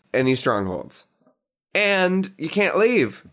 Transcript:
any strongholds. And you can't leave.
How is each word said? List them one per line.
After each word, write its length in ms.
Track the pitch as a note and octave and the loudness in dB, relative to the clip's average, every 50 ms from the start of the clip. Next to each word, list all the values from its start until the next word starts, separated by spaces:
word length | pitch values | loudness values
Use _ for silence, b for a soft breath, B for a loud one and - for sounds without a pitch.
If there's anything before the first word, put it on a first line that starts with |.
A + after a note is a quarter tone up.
| _ _ - | _ _ -2
any 200 | B2+ C3 C3 C3 | 0 2 2 0
strongholds. 720 | B2+ - C3 A2+ G2+ G2 F#2 F2+ C2+ - - - - - _ _ _ _ _ _ _ _ _ _ _ _ _ - | 0 0 0 0 0 -2 -4 -4 -6 -8 -8 -10 -10 -12 _ _ _ _ _ _ _ _ _ _ _ _ _ -4
And 560 | G3 G#3 G3+ G3+ F#3+ F#3 F3+ F#3 F#3+ F#3+ F#3+ - - | -2 0 0 2 2 2 2 2 0 -2 -4 -8 -10
you 100 | D3+ E3 | -10 -4
can't 280 | - G#3 G3+ E3 - F#3+ | 0 0 0 2 2 2
leave. 460 | A3 A#3+ B3 G3 B2+ G#2 - - - - | 2 4 4 2 2 0 -2 -8 -18 -20